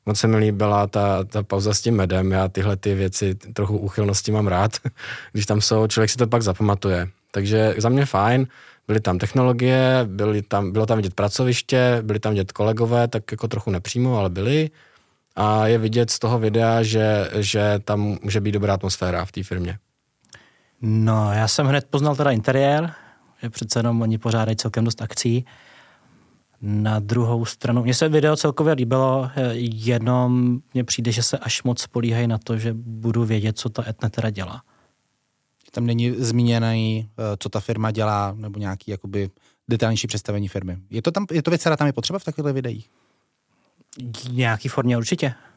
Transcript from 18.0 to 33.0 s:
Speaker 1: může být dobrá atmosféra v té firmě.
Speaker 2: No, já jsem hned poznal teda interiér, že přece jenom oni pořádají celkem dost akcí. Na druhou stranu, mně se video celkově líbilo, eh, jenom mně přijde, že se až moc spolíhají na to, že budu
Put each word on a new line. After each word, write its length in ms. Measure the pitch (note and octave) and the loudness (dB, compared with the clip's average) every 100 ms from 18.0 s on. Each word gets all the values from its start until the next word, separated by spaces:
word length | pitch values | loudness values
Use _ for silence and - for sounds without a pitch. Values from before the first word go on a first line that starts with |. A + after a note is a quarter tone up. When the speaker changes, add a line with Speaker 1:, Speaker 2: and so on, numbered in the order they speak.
| G#2 G2+ | -2 -4
Speaker 1:
může 180 | G#2 G#2+ | -2 -2
být 120 | G2+ | 0
dobrá 220 | G2+ G#2 | 0 0
atmosféra 500 | G2 F#2+ - F#2 F2 | 0 -2 -2 -2 -2
v 80 | F2 | -4
té 100 | - | -8
firmě. 360 | F#2 F2+ F2 F#2+ _ _ _ _ - - _ _ _ _ | -8 -6 -6 -8 _ _ _ _ -20 -20 _ _ _ _
Speaker 2:
No, 520 | A2+ A2 A2 A2 G#2+ | 0 2 4 4 2
já 160 | G#2 A2 | 2 2
jsem 180 | - C#3 | 2 2
hned 200 | C#3 - | 2 0
poznal 260 | C#3+ D3 C#3 | 0 2 2
teda 140 | C#3+ | 2
interiér, 640 | A2+ A2 C3 C#3 D3 E3+ - - _ _ _ | 2 2 4 4 2 0 -6 -20 _ _ _
že 80 | A#2+ | -12
přece 280 | - A#2 A#2 | -8 -4 0
jenom 240 | A#2 A#2 | 0 2
oni 160 | A2 A2 | 0 0
pořádají 380 | A#2 A2+ A2 A2 | 0 0 0 -2
celkem 280 | A#2 A2+ | -4 -2
dost 180 | A2+ A2+ | -2 -2
akcí. 420 | A2 - B2 A#2+ B2 - - - - _ _ _ _ _ _ _ | -6 -2 0 0 -2 -12 -20 -20 -20 _ _ _ _ _ _ _
Na 380 | G#2 G#2 G#2+ G#2+ | -4 0 0 0
druhou 440 | G#2 A#2 A#2 A#2 | 0 0 2 0
stranu, 380 | A#2 - A#2+ A#2+ | -2 -4 -2 0
mně 120 | A#2+ | 2
se 140 | B2 D#3+ | 2 4
video 280 | D3+ D3+ D3+ | 4 4 2
celkově 380 | D3+ - D#3 | 0 2 2
líbilo, 560 | C#3+ A#2+ C3 C3 C3 C3 C3+ | 2 2 2 2 2 -2 -2
eh, 180 | B2 A#2+ | -2 -2
jenom 1040 | A#2+ A2 A2+ A#2 A2+ B2+ B2 B2 B2 B2 - | -4 -4 0 0 2 2 2 2 2 0 -4
mně 100 | B2+ | -4
přijde, 280 | A#2+ - A#2+ | -4 -2 -2
že 100 | A2+ | 0
se 160 | A#2 - | 0 -2
až 240 | A#2 - | -4 -2
moc 180 | B2 A#2+ | -2 -2
spolíhají 460 | - A#2+ A#2 A#2 A#2 | -4 -2 0 0 0
na 120 | A2 | -2
to, 200 | - A2+ | -2 -4
že 140 | A#2 A2+ | -4 -6
budu 480 | A#2 A2 | -8 -6